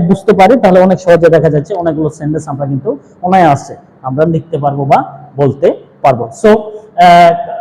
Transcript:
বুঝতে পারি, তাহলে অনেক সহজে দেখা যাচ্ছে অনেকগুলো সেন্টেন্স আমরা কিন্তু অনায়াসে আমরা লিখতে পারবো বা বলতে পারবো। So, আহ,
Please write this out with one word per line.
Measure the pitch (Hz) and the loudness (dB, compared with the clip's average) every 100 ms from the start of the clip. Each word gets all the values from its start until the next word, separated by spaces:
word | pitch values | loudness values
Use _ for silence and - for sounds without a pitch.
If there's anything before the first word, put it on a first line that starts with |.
| 170 | 0
বুঝতে | 196 - | -2 0
পারি, | 185 190 254 | 2 2 4
তাহলে | 202 180 | 2 2
অনেক | 190 175 | 2 0
সহজে | 175 170 165 | 2 2 4
দেখা | 156 160 | 2 2
যাচ্ছে | 147 147 | -2 -4
অনেকগুলো | 185 170 151 151 | -6 -6 -4 -6
সেন্টেন্স | - 151 156 151 | -6 -8 -8 -8
আমরা | 139 139 | -10 -6
কিন্তু | 135 214 285 _ _ | -6 -6 -10 _ _
অনায়াসে | 180 190 160 135 - - _ _ | -2 2 2 0 -6 -20 _ _
আমরা | 131 131 165 | -10 -2 -2
লিখতে | 165 - 147 | -2 -6 -6
পারবো | 143 139 135 | -4 -4 -2
বা | 208 - - - 139 | -2 -2 -16 -16 -4
বলতে | 139 - 185 - - _ | -2 0 -4 -4 -14 _
পারবো। | 139 117 113 - | -2 -2 -6 -2
So, | 214 | 0
আহ, | 220 - - - 170 180 175 170 - - - | 0 -2 -18 -12 2 4 6 4 2 -8 -10